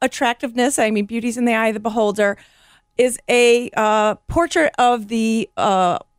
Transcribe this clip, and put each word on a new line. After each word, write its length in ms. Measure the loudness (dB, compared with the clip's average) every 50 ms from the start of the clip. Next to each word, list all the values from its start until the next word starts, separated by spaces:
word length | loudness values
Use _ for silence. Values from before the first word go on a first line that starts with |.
attractiveness. 800 | -4 -4 -2 -2 -2 -2 -2 -4 -8 -6 -2 -2 -2 0 0 0
I 100 | 0 0
mean, 160 | 0 -2 -4
beauty's 300 | -4 -6 -6 -6 -6 -4
in 80 | -2 0
the 100 | 0 0
eye 140 | 0 0 -2
of 60 | -2
the 60 | -4
beholder, 560 | -6 -4 -2 0 0 0 0 0 0 -2 -2 -4 -10 _ _ _ _ _ _ _ _ _ _
is 220 | 0 0 0 -2 -4 _ 0
a, 420 | 2 4 4 4 4 2 0 -2 -2
uh, 380 | 0 0 2 2 2 2 0 -2 -4 _ -4
portrait 440 | -2 -2 0 0 0 0 0 0 2 2
of 300 | 2 2 2 0 -2 -4
the, 420 | -4 -2 0 0 0 -2 -4 -4 _
uh, 420 | -2 0 0 2 2 2 0 0 -2 -6 _ _